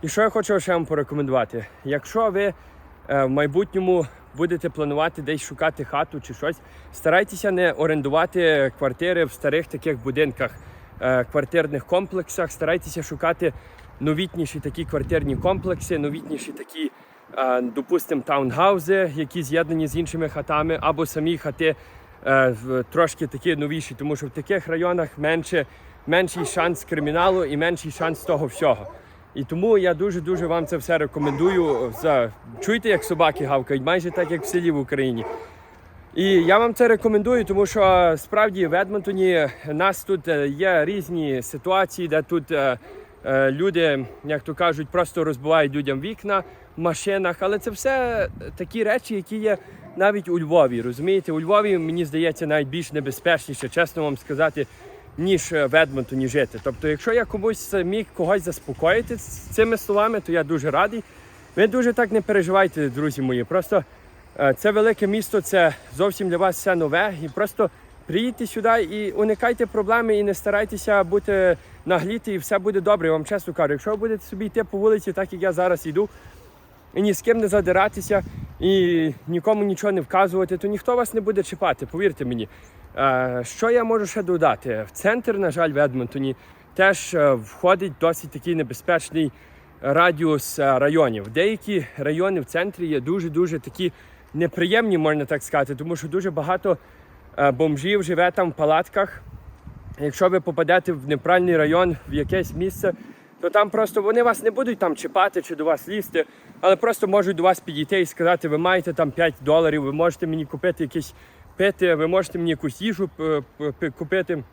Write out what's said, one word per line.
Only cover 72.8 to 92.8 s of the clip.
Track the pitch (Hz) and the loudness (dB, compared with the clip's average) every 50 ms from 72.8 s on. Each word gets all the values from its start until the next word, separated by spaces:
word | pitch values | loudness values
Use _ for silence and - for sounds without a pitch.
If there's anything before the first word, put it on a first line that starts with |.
добре, | 180 208 208 196 165 160 | 2 2 2 2 4 2
я | 156 | 0
вам | 160 156 | 0 0
чесно | - 208 202 - - 156 | -2 -4 -4 -4 -6 -2
кажу. | - 165 143 147 | 0 0 0 0
Якщо | 139 - 208 | -2 -2 -4
ви | 214 | -4
будете | 208 208 226 220 202 - | -2 -2 -4 -4 -4 -6
собі | - - 190 220 | -10 -8 -6 -6
йти | 208 - 226 220 | -4 -2 -2 -4
по | - - 196 | -2 -2 2
вулиці, | 202 220 220 214 - - 175 | 2 4 4 2 0 -4 -4
так | 190 196 180 - | -4 -4 -6 -4
як | 180 170 | -2 -2
я | 190 175 | -2 0
зараз | 156 180 185 175 160 - | 2 2 2 2 0 -2
йду, | 160 147 170 208 208 - - - - - - - - - - - - - - _ - - | -4 0 0 -2 -2 -4 -16 -20 -20 -20 -20 -20 -20 -20 -20 -20 -20 -20 -20 _ -10 -4
і | - 196 | 0 0
ні | 208 196 | 0 0
з | - - | 0 2
ким | 233 233 233 | 2 2 2
не | 220 202 | 2 2
задиратися, | 180 208 190 165 180 185 190 214 - - 180 - 202 196 185 - - - - - - - | 2 2 2 4 4 4 2 2 0 -6 -4 0 0 0 0 -2 -10 -12 -14 -14 -12 -4
і | - 180 196 190 185 175 175 165 160 156 139 - - | 0 2 4 4 4 2 2 2 0 0 -2 -6 -8
нікому | - 170 175 156 214 220 214 202 | -6 -4 -2 0 0 2 2 2
нічого | 202 190 185 - 208 196 | -2 -2 -2 -2 -2 -2
не | 185 | -2
вказувати, | 147 - - 185 196 190 170 190 190 180 185 175 | -4 0 2 2 2 2 2 0 -2 0 -2 -4
то | - 202 | -2 -4
ніхто | 208 196 - - 247 | -4 -2 -2 0 0
вас | 247 240 233 - | 0 0 0 -2
не | 226 | -4
буде | 202 196 220 196 190 | -2 0 0 -2 -2
чіпати, | - - - 202 175 - - 147 | -4 -4 -2 0 0 0 -2 -4
повірте | 120 - 160 196 196 151 - 143 | -10 -6 0 0 0 0 0 -6
мені. | 123 123 117 110 - - - - - - - - - - | -4 -4 -4 -6 -8 -10 -20 -20 -20 -20 -20 -20 -16 -4
Е, | - 135 135 131 127 127 127 123 123 120 | 0 2 2 2 2 0 0 -2 -4 -6
що | - - - - 226 | -6 -6 -2 0 2
я | 240 240 233 | 4 2 2
можу | 226 226 220 208 | 2 0 0 0
ще | 185 - 226 196 | -2 -4 -4 -2
додати? | 175 180 170 156 147 113 - - 131 113 107 110 - | 0 0 4 4 4 2 2 -2 -4 -4 -4 -4 -8
В | |
центр, | - - - 190 226 247 240 - 220 196 | -12 -2 2 2 2 2 0 -2 0 0
на | 196 170 | 0 0
жаль, | 139 170 170 160 143 | 2 2 0 2 4
в | 139 | 2
Едмонтоні | 147 143 127 131 123 120 - 139 135 135 131 - - - - - - - - | 2 2 2 -2 -4 -4 -4 -4 -4 -4 -6 -6 -12 -20 -20 -20 -20 -16 0
теж, | - 190 190 196 190 - - - | 4 4 4 4 2 -2 -4 0
е, | 170 147 143 135 | 4 4 4 4
входить | 120 107 104 - - - 180 190 190 190 190 139 - | 2 0 -10 -14 0 2 2 4 4 2 -6 -6 0
досить | - 165 165 - - 151 | 0 0 0 0 -6 -12
такий | - 156 - 170 175 | -14 -10 -4 -4 -2
небезпечний | 160 151 120 123 - - - 175 165 - - - 160 160 139 - - - - - - - - - - - | -2 -2 -4 -6 -10 -2 0 0 0 0 -2 -2 -2 -2 -2 -4 -8 -20 -20 -20 -20 -20 -20 -20 -8 -2
радіус, | 131 143 160 170 180 170 147 170 156 156 143 - - - - | 0 4 4 4 4 4 2 0 0 0 0 -2 -4 -4 0
е, | 143 139 135 127 | 2 4 4 4
районів. | 139 143 151 165 156 127 113 107 98 107 | 4 4 4 4 4 4 2 -2 -6 -4
Деякі | 113 151 180 208 220 - - - 208 185 143 - - | -2 0 2 2 0 -2 -6 -4 -4 -4 -4 -4 -8
райони | - 139 143 156 160 180 196 196 180 | -6 -4 -2 -2 0 0 0 0 -2
в | 135 | -4
центрі | - - 165 180 202 185 - | -4 -2 -2 -2 -2 -4 -6